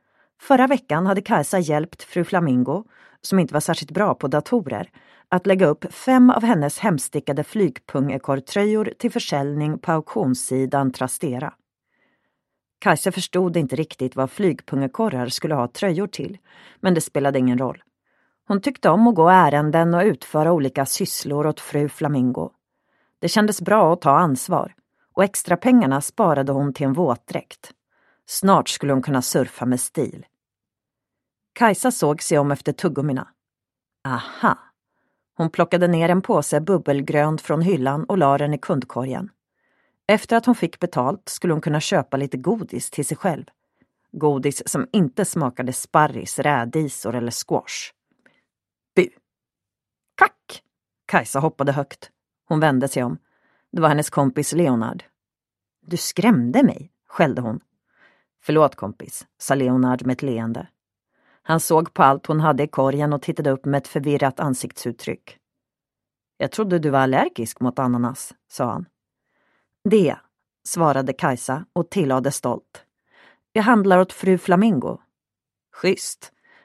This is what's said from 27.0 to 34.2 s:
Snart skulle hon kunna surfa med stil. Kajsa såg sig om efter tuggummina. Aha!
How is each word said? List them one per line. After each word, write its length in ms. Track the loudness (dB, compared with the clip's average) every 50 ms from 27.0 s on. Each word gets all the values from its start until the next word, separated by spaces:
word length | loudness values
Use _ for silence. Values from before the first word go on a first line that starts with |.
| 0 0 0 -2 _ -10 -10 -10 -10 -14 -20 -20 -20 -20 -20 _ _ _ _ _ _ _ _ _ _
Snart 420 | -12 -6 0 2 4 4 4 2 0
skulle 240 | -4 -4 -2 -2
hon 100 | 0 0
kunna 200 | 0 -2 -2 -2
surfa 440 | -2 -2 0 -2 -2 -2 -4 -4 -2
med 140 | -2 -2 -2
stil. 460 | -2 -4 -4 -4 -4 -4 -6 -12 -20 _ _ _ _ _ _ _ _ _ _ _ _ _ _ _ _ _ _ _ _ _ _ _ _ _
Kajsa 380 | -2 2 2 2 4 2 0 -2
såg 320 | 0 0 0 0 0 0
sig 160 | -2 0 2 2
om 120 | 2 2
efter 220 | -2 -4 -4 -6
tuggummina. 560 | -4 -2 -2 -2 -2 -2 -2 -2 -2 -4 -6 -10 _ _ _ _ _ _ _ _ _ _ _ _ _ _ -8
Aha! 540 | -6 -6 -6